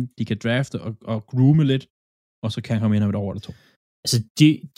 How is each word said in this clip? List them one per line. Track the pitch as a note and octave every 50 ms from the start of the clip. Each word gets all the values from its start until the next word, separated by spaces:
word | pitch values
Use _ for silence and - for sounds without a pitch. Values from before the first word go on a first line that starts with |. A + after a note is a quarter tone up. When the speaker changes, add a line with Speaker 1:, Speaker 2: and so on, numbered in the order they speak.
| B2 B2 _ -
Speaker 1:
de | A2+
kan | - A2+ G2+ -
drafte | A#2 A#2 B2+ C3+ - - G#2+ -
og, | A2 A2 - _ - A2+
og | A2 G#2+ _
groome | - B2+ B2+ C3+ D3+ D#3+ D#3+
lidt, | C3+ C3+ C3 - _ _ _ _ _ _ _ _ _ _ _ -
og | A2 G#2+
så | - A2+
kan | - A#2
han | A2 A2+
komme | G#2+ G#2
ind | G#2 G#2
om | G2+
et | G2 G#2 G2+
år | G2 -
eller | -
to. | - - - - _ _ _ _ _ _ _ _ _
Speaker 2:
Altså, | - - A#2+ G#2+ - _ -
G-, | D3+ D3+ D#3 - - - _